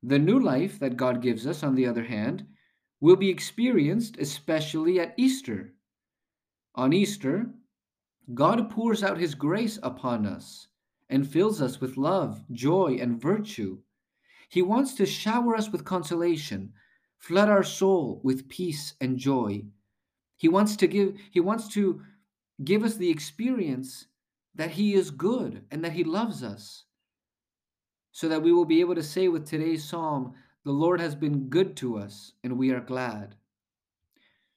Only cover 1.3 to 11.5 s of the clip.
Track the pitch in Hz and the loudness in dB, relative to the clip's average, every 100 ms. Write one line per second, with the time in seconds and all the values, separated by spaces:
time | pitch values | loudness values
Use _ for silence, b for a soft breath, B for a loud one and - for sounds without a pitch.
1.3 | 107 131 165 147 131 123 117 117 110 113 | -2 -2 -4 0 2 2 0 -4 -4 -4
2.3 | 185 - b b b b - 151 190 196 | -6 -10 b b b b 2 6 6 6
3.3 | 170 - - 247 214 143 214 226 - 151 | -2 -6 -2 2 2 2 0 -4 -6 -8
4.3 | - - 156 151 156 160 185 - - 262 | -6 -2 -2 -2 -2 0 0 0 2 2
5.3 | 262 - 98 - _ _ _ _ _ _ | 2 -4 -8 -10 _ _ _ _ _ _
6.3 | _ _ _ _ - 131 180 196 - 131 | _ _ _ _ -2 2 4 2 -2 -2
7.3 | 185 240 - _ _ _ _ _ _ - | -2 -4 -10 _ _ _ _ _ _ -10
8.3 | 120 156 226 220 220 233 208 196 165 170 | 0 2 2 0 -2 0 0 0 -2 -4
9.3 | 147 143 202 233 - 127 123 127 117 101 | -2 -2 0 -2 -4 -8 -6 -4 -2 -4
10.3 | 82 - - - _ _ _ - 135 139 | -6 -14 -20 -20 _ _ _ -2 0 2
11.3 | 160 214 | 2 2